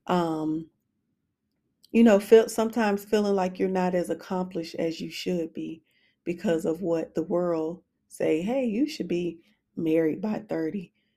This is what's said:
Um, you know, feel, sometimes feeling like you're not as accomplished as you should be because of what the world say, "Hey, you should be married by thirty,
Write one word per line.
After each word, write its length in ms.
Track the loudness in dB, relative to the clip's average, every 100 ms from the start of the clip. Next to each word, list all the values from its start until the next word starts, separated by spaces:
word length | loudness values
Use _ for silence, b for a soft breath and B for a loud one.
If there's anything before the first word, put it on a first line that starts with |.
| -2
Um, 600 | 0 0 -2 -2 -4 -8 _ _ _ _ _ _ _ _ _ _ _ _
you 120 | 6
know, 160 | 8 6
feel, 280 | 8 6 6
sometimes 540 | 0 -2 0 0 0
feeling 320 | 0 0 2 0
like 220 | 0 -2
you're 100 | -2
not 280 | 0 0 0
as 140 | -2
accomplished 640 | -6 -6 -6 -6 -8 -8 -6
as 260 | -4 -6
you 80 | -10
should 440 | -8 -4 -4 -4
be 280 | -8 -12 -12 _ _ _ _
because 420 | -10 -4 -2 0 0
of 160 | -2
what 340 | -2 -2 -2 -6
the 80 |
world 580 | -2 -2 0 -2 -4 -8 _ _ _
say, 340 | -2 0 0
"Hey, 240 | 0 0 0
you 220 | 0 -2
should 200 | -4 -4
be 320 | -2 -4 -8 b b b -4
married 460 | 0 2 2 0
by 220 | -4 -6 -4
thirty, 460 | -4 -4 -6 -10 _ _